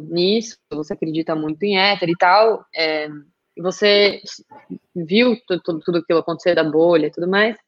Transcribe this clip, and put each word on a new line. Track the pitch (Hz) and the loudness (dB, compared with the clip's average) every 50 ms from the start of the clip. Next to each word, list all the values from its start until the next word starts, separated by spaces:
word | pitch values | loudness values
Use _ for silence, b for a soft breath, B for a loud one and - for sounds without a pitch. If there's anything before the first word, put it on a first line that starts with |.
| 151 156 | -10 -6
nisso, | 165 175 180 190 208 233 220 - - _ _ - | -2 0 0 2 0 0 -2 -6 -12 _ _ -14
você | - 147 151 - 202 | -10 -10 -8 -8 -8
acredita | - - 160 156 165 160 - 160 | -8 -6 -6 -4 -4 -4 -4 -4
muito | 156 151 156 156 156 202 | -4 -4 -6 -6 -4 -4
em | 208 202 | -2 0
Ether | 185 190 202 202 185 180 165 | 2 2 0 0 0 -2 -2
e | 170 | 0
tal, | 175 185 180 185 208 220 226 208 - - _ - | 2 4 4 6 6 4 4 2 -2 -6 _ -6
é, | - 165 160 156 156 151 151 151 147 143 _ _ _ _ _ _ - | -4 -2 -2 -2 -4 -6 -8 -10 -14 -18 _ _ _ _ _ _ -8
você | 170 185 175 - 214 208 202 202 208 202 - - - - - - _ _ - - - - 180 - _ _ - | -6 -6 -4 0 2 4 4 4 4 2 0 -2 -10 -18 -20 -20 _ _ -20 -20 -18 -18 -18 -18 _ _ -10
viu | 175 165 151 185 220 247 254 220 - _ | -10 -6 0 2 2 4 4 2 -2 _
tu-, | - 185 170 | -6 -6 -6
tu-, | - - 170 156 | -4 -6 -8 -6
tudo | - - 170 170 | -4 -4 -4 -2
aquilo | 160 - 170 160 | 0 0 0 0
acontecer | - - 160 - - 180 175 | 0 -2 -6 -4 0 0 2
da | 165 160 | 2 0
bolha | 156 147 156 165 175 175 160 151 | 0 2 2 4 4 4 2 2
e | 151 | 0
tudo | - - 175 180 | -4 -6 -4 -2
mais, | 190 202 214 226 220 - _ | 0 2 2 0 0 -6 _